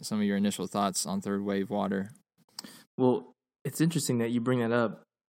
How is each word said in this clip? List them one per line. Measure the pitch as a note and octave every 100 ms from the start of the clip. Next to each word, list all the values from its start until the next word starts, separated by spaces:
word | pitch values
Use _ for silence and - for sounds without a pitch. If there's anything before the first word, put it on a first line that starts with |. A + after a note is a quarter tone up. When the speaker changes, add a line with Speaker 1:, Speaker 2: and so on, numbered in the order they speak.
Speaker 1:
some | - G#2+
of | G2+
your | G2+
initial | G2+ G2+ F#2
thoughts | G#2 G2+ F#2 -
on | G2
third | G2+ G2+
wave | G2+ G2 G2
water? | G2+ G2 G2 G2 - _ _ _ - - - - -
Speaker 2:
Well, | B2+ A#2+ - _ _ _
it's | D3 -
interesting | D#3+ E3 - B2
that | A#2
you | A#2+
bring | A#2 B2+
that | A2+
up. | A#2+ A2+ - - _